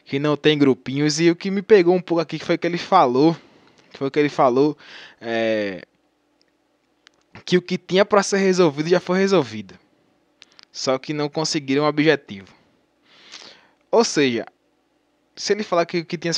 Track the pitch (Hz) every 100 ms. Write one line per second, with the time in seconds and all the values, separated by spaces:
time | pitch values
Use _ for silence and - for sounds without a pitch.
0 | - 139 151 147 151 151 139 123 - 135
1 | 151 147 170 170 196 196 190 214 170 185
2 | - 170 156 156 - 170 170 175 - 185
3 | 147 123 156 165 _ _ _ _ _ -
4 | 139 151 147 - 139 123 147 147 - -
5 | - _ 117 113 113 110 101 92 - _
6 | _ _ _ _ _ _ _ _ _ _
7 | _ _ _ - - 175 175 180 - 180
8 | 202 208 196 196 190 185 175 139 160 180
9 | - 180 196 196 127 107 98 - _ _
10 | _ _ _ _ - _ - - - 131
11 | - 151 147 160 156 160 135 135 151 151
12 | 156 143 - 98 90 _ _ _ _ _
13 | _ _ - - - - _ _ - 208
14 | 233 170 139 113 - _ _ _ _ _
15 | _ _ _ - - 208 214 175 170 175
16 | 160 170 170